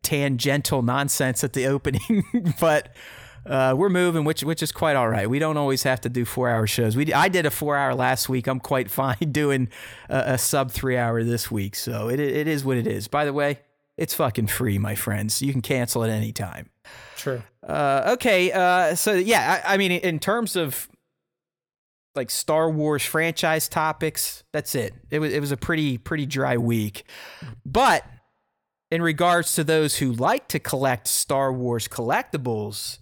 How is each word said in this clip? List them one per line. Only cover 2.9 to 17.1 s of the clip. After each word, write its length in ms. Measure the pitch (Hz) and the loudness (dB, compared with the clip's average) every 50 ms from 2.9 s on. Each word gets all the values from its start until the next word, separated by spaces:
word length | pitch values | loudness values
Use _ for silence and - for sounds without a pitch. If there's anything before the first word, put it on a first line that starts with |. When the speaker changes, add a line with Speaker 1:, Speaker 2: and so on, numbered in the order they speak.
| - - - - - - - - - - - | -20 -20 -20 -20 -20 -20 -20 -20 -20 -18 -8
Speaker 1:
uh, 300 | - 139 135 131 131 131 | -2 2 2 4 4 4
we're 140 | 139 185 202 | 4 2 4
moving, 340 | 180 180 180 180 165 160 147 | 4 4 4 4 2 2 2
which, 180 | 151 160 - | 2 0 0
which 200 | 139 151 165 - | -2 -4 -2 -2
is 100 | 160 151 | -4 -4
quite 240 | - - 170 156 143 | -2 0 2 2 4
all 120 | 135 120 113 | 4 4 2
right. 180 | 113 110 98 110 | 2 2 0 0
We 100 | 127 143 | 0 0
don't 200 | 156 156 156 147 | 0 0 0 0
always 240 | 143 135 139 127 | 2 0 0 0
have 180 | - 139 127 120 | 2 0 0 0
to 60 | - 120 | -2 -4
do 160 | 120 127 120 | -2 -2 -2
four-hour 420 | - - - 127 120 117 113 110 | -2 -2 0 0 2 2 2 2
shows. 300 | 107 - - 117 110 110 | 0 2 2 2 2 2
We, 160 | 131 151 156 | 2 0 2
I 160 | - 139 165 202 | 4 4 4 4
did 160 | 185 180 160 | 4 2 2
a 60 | 147 | 0
four-hour 440 | - - 156 147 143 143 139 131 127 | -2 -2 -2 0 0 0 0 0 0
last 360 | 127 127 127 131 - - - | 2 2 2 2 0 0 -2
week. 160 | 131 127 110 | -2 -2 0
I'm 120 | 135 131 127 | -2 -4 -4
quite 300 | - - 143 131 127 104 | -2 0 0 0 0 -2
<laughs> 0 | |
fine 420 | - - 135 135 123 - 170 151 | -2 -2 0 0 0 0 -2 -2
doing 360 | 123 151 151 143 139 131 127 107 - - - - - - - - | 0 0 2 2 2 2 0 -2 -4 -14 -18 -18 -18 -20 -8 -4
a, 240 | - 131 - - 131 | -2 -2 0 0 0
a 40 | 127 | 0
sub 320 | - - - 143 135 123 | 0 0 0 0 0 -2
three-hour 540 | - - - 131 127 123 120 117 117 117 113 | -4 -4 -2 0 0 0 0 0 0 0 0
this 260 | 117 120 113 - - | 0 0 -2 -2 -4
week. 240 | 117 104 98 101 - | -4 -4 -4 -4 -6
So 320 | - - 123 120 104 107 113 | -8 -8 -6 -6 -4 -2 -2
it, 120 | 127 143 | -2 0
it 280 | 147 139 127 147 151 160 | 0 0 0 0 0 0
is 160 | 156 143 135 | -2 0 0
what 140 | 135 131 120 | 0 0 0
it 80 | 117 | 0
is. 200 | - 107 101 101 - | -2 -4 -4 -6 -2
By 180 | - 143 151 | -2 0 0
the 60 | 147 139 | 0 0
way, 260 | 147 143 143 143 - _ _ _ _ _ _ _ - | 0 0 0 -2 -4 _ _ _ _ _ _ _ -6
it's 160 | 160 - - | -6 -4 0
fucking 320 | - 160 127 107 - 110 | 0 0 0 0 0 -2
free, 320 | 104 - - 123 208 202 98 | -2 -2 0 0 0 2 0
my 160 | 101 104 101 | 0 -2 -4
friends. 480 | - - 110 101 104 104 110 - - | -4 -4 -4 -2 -2 -2 -2 -2 -2
You 100 | 135 139 | -2 -2
can 80 | 135 135 | -2 -2
cancel 420 | - - 139 127 123 120 - 120 113 | -2 -2 -2 -2 -2 -2 -2 -2 -2
at 60 | 110 | 0
any 220 | 110 107 107 107 | -2 -2 -4 -4
time. 380 | 113 - 98 90 - - - _ _ _ _ - - - - - | -6 -8 -8 -8 -10 -14 -18 _ _ _ _ -20 -20 -20 -20 -18